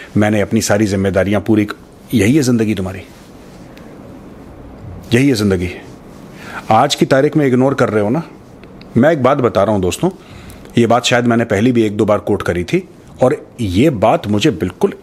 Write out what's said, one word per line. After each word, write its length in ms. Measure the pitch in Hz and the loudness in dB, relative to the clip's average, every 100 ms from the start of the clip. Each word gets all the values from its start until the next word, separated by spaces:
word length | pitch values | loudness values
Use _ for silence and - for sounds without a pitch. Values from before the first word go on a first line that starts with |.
| - 104 | -6 -2
मैंने 240 | 107 107 | 0 0
अपनी 200 | 98 110 | 0 -2
सारी 240 | - 104 107 | 0 0 0
जिम्मेदारियां 560 | 98 98 95 95 104 | 0 0 0 0 -2
पूरी 240 | - 107 104 | 0 0 0
क-, 100 | - - - - | -6 -18 -20 -4
यही 220 | 120 101 151 | 0 2 2
है 80 | |
जिंदगी 320 | 127 117 110 98 | 2 0 0 -4
तुम्हारी, 260 | 95 95 - - - - - - - - - - - - - - - - - - - - - | -6 -10 -16 -20 -20 -20 -20 -20 -20 -20 -20 -20 -20 -20 -20 -20 -20 -20 -20 -20 -18 -16 -2
यही 160 | 117 139 | 2 2
है 60 | 110 | 2
जिंदगी। 360 | 104 92 90 - - - - - - - - - - | 0 0 -4 -10 -18 -20 -20 -20 -20 -20 -18 -10 0
आज 240 | 113 143 - | 2 2 0
की 100 | 131 | 0
तारीख 320 | 135 147 151 | 2 2 2
में 100 | 135 | 2
ignore 260 | 123 135 | 2 2
कर 160 | 135 113 | 0 0
रहे 140 | 107 | 0
हो 60 | 101 | -2
ना। 140 | 135 - - - - - - - 117 | -4 -6 -16 -20 -20 -20 -20 -4 2
मैं 140 | 147 | 2
एक 120 | 160 | 4
बात 140 | 127 143 | 2 2
बता 260 | 117 98 | 0 2
रहा 80 | 98 | 0
हूं 100 | 101 | 0
दोस्तों, 280 | 90 - 180 - - - - - - - | -2 -2 -4 -6 -20 -20 -20 -20 -4 0
ये 100 | 113 | 2
बात 180 | 120 - | 2 2
शायद 200 | 120 120 | 0 2
मैंने 200 | 113 113 | 0 0
पहले 260 | 98 123 | 0 2
भी 120 | 117 | 2
एक 140 | 107 104 | 0 0
दो 80 | 104 | 0
बार 140 | 101 | 0
कोट 220 | - 98 | 0 -4
करी 220 | - 87 | -2 -4
थी, 260 | 87 185 - - - - | -2 -4 -6 -20 -14 -2
और 240 | 127 151 - - | 0 0 -8 -8
ये 280 | 101 90 160 | -2 2 2
बात 380 | 107 120 165 101 | 2 0 0 -2
मुझे 240 | 104 151 | 0 0
बिल्कुल 420 | 85 92 - 202 - | -2 -6 -2 -4 -4